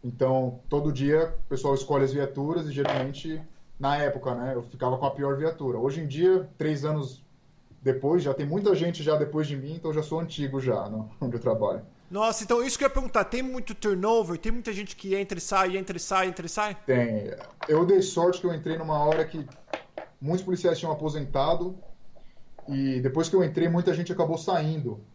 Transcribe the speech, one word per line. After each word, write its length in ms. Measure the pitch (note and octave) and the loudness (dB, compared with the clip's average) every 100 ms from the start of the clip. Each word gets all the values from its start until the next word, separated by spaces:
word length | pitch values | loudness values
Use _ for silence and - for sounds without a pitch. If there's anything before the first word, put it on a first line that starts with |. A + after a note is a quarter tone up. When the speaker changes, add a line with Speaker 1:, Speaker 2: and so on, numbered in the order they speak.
Speaker 1:
Então, 560 | B2 - C3 C3 B2+ B2 - | -10 0 2 2 0 -4 -2
todo 220 | D3 D3+ | 0 0
dia, 400 | C3 C#3 D#3 E3 - - | 0 2 4 4 2 0
o 40 | |
pessoal 240 | C3+ C#3+ | 0 0
escolhe 320 | C3+ - C#3+ C3+ | 0 2 2 2
as 80 | |
viaturas 540 | C#3 C#3 C#3 C#3+ F3 D3+ | 0 -2 -2 -2 -2 -2
e, 40 | |
geralmente, 720 | C#3 C3+ C3 C3 C#3 D#3+ D#3 - - - - | -2 0 0 -2 -6 -8 -8 -10 -18 -18 -4
na 180 | C#3 D3 | 0 2
época, 360 | C#3+ B2 C3 A#2+ | 0 -2 -4 -4
né, 180 | B2 B2 | -4 -4
eu 80 | |
ficava 340 | A#2 - B2+ B2+ | -6 -4 -2 0
com 80 | C#3 | -2
a 60 | |
pior 240 | C#3 C#3 C#3 | 0 -2 0
viatura. 420 | D#3+ D#3+ C3+ A2+ | -2 -2 -4 0
Hoje 220 | C3 D3+ | 0 -2
em 60 | D3+ | -6
dia, 400 | C#3 F#3 F#3 - - | 2 4 4 2 -4
três 280 | D#3 D3 D3 | -2 0 0
anos 400 | D3+ C3 - - - _ - _ - | -2 -4 -10 -20 -20 _ -20 _ -4
depois, 420 | C3+ C3 C#3 F3 | 0 2 2 2
já 100 | C#3+ | 2
tem 120 | C3+ C#3+ | -2 0
muita 280 | F3+ G3+ E3 | 0 4 4
gente 280 | E3+ D#3 | 2 0
já 120 | D3+ D3+ | 2 2
depois 300 | D3 D3+ D3+ | 2 0 -2
de 80 | C#3 | -4
mim, 160 | C3+ E3 | -6 -6
então 160 | D#3+ | -2
eu 40 | D3+ | -2
já 80 | |
sou 160 | D3+ D#3+ | -2 -4
antigo 420 | E3+ - C#3 C3+ | -4 -4 -4 0
já, 260 | B2+ A2 G2+ | 0 0 -2
no, 220 | A2 A2 - | -8 -8 -6
<laughs> 40 | |
onde 160 | B2+ A#2 | -4 -2
eu 40 | |
trabalho. 420 | B2+ G#2+ G2+ - - - - | 0 2 0 -2 -8 -20 -10
Speaker 2:
Nossa, 340 | F#3+ A3 - | 0 0 0
então 200 | G3+ A#3+ | 0 2
isso 140 | C4 - | 2 2
que 80 | C4+ | 2
eu 20 | |
ia 60 | |
perguntar, 320 | C4+ B3+ A3+ G3 | 2 0 0 0
tem 160 | A#3+ | -2
muito 340 | C4 B3+ - G#3+ | -4 -4 -6 -2
turnover? 640 | G#3+ F#3+ G#3 A#3 F#3 E3+ | 0 2 4 4 2 -2
Tem 120 | A3+ | 2
muita 200 | A#3+ A3+ | 2 2
gente 240 | G3 G3+ - | -6 -8 -10
que 180 | G3 | -2
entra 240 | G3 G3 F3+ | -2 -2 -6
e 40 | |
sai, 340 | - G3 F#3+ F#3+ | 0 2 2 0
entra 200 | F#3+ E3+ | -4 -8
e 20 | |
sai, 280 | - F#3+ F#3 | 0 0 0
entra 180 | F3+ E3+ | -2 -6
e 40 | |
sai? 280 | - G#3 G3 - | -4 -4 -4 2
Speaker 1:
Tem. 460 | B2+ A#2+ G#2+ G2+ - - - - | 2 2 -2 -4 -10 -14 -12 2
Eu 180 | D3+ F3+ | 4 6
dei 160 | F#3 | 6
sorte 380 | F#3 - F3 F3+ | 4 4 2 2
que 80 | F3 | -2
eu 60 | |
entrei 240 | D#3+ D#3 D#3+ | -2 -4 -4
numa 200 | D#3 D3+ | -2 2
hora 220 | D3 D#3 D#3 | 4 2 0
que 200 | E3 C3+ - - - - - - _ | -4 -10 -14 -12 -12 -10 -16 -16 _
muitos 240 | C#3 F3+ F#3 | -2 -2 0
policiais 340 | F3+ F3+ D#3 | 0 2 0
tinham 120 | D#3+ | -2
aposentado 840 | D3+ D#3 D3+ C3+ C3+ D3 F3 F3+ F#3 - - - - - - - - - | -2 -4 -4 -2 0 2 2 0 -6 -14 -14 -14 -14 -16 -16 -16 -16 -6
e 340 | C3+ C3+ C3 | -2 0 0
depois 260 | B2+ C#3+ D#3+ | 0 0 2
que 80 | F#3+ | 4
eu 80 | |
entrei, 240 | E3 - E3+ | 4 2 2
muita 260 | E3+ F3 | 4 2
gente 180 | D#3 F3 | 2 -2
acabou 240 | F#3 D#3 D#3+ | 0 0 0
saindo. 640 | - F3+ D#3 D#3 B2 G#2+ - | 0 0 0 -2 -4 -6 -14